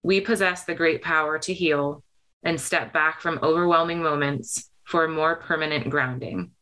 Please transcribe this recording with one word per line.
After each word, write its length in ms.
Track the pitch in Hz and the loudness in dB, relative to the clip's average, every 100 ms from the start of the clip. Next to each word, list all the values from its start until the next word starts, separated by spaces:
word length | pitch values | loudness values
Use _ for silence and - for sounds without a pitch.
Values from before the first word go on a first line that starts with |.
We 180 | 170 190 | 4 2
possess 440 | 196 214 190 180 | 2 2 2 0
the 100 | - | -6
great 280 | 165 165 151 | 0 2 2
power 360 | 165 160 151 156 | 0 0 2 -2
to 120 | 165 | -4
heal 480 | 175 165 143 143 147 _ _ _ _ | 0 2 2 0 -4 _ _ _ _
and 180 | - 160 | -4 -4
step 320 | - 170 113 | -2 -2 -2
back 280 | 160 156 - | 0 0 0
from 200 | 170 156 | -4 0
overwhelming 600 | 160 165 175 165 165 170 | 2 4 4 4 2 0
moments 680 | 160 147 143 143 - - - _ | 0 0 0 -2 -6 -10 -10 _
for 240 | - 165 160 | -2 0 0
more 280 | 156 156 165 | 2 0 0
permanent 540 | - 160 156 151 135 | -4 -2 0 -2 -2
grounding. 600 | 143 127 127 113 90 90 _ | -2 -2 -4 -6 -6 -8 _